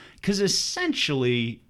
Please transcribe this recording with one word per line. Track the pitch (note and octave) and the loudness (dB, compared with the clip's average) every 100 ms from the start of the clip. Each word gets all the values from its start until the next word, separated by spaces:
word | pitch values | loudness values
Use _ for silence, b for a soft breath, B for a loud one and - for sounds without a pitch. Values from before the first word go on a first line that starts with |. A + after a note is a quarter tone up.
| B B | B B
'cause | - G3+ | -2 0
essentially | G3 - - F4+ F4+ A#3+ - C#3 B2 A#2+ A#2 A2+ | 2 0 -2 -2 -2 0 0 2 2 2 0 -6